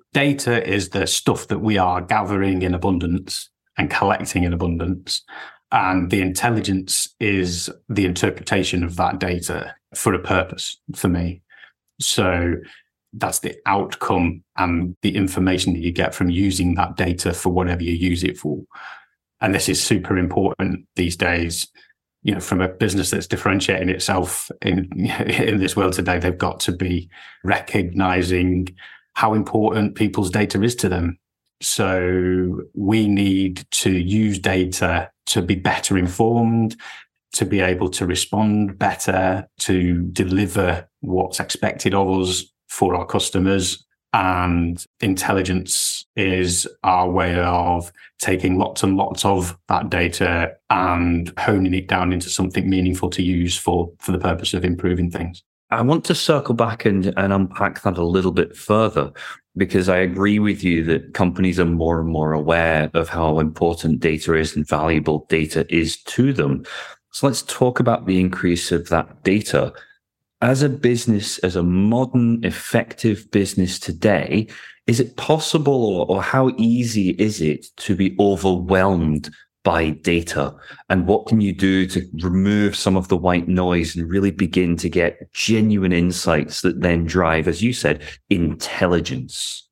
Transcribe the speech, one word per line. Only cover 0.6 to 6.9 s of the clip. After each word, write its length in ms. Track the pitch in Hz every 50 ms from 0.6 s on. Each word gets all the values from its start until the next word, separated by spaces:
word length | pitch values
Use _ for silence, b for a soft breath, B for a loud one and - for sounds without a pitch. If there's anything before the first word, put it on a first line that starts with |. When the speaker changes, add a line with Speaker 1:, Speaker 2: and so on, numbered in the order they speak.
| - -
Speaker 1:
is 220 | 98 101 95 90
the 160 | - 101 -
stuff 420 | - - - - - 107 - - -
that 120 | 110 92
we 180 | 90 107 107 98
are 240 | 92 90 87 87 90
gathering 580 | 90 110 110 104 90 101 98 95 98 95 92
in 140 | 92 92 90
abundance 720 | 87 87 98 95 85 85 85 87 92 92 - - - - - _ _ _ _ _ -
and 100 | 101 -
collecting 540 | - - - 98 104 - - - - 92 87
in 100 | 87 87
abundance. 720 | 85 90 87 85 82 87 92 92 87 - - - - - B B B B B B B B B -
And 380 | 123 98 92 92 92 90 87
the 100 | 92 101
intelligence 920 | 95 92 92 - - 120 117 110 92 - 98 95 92 92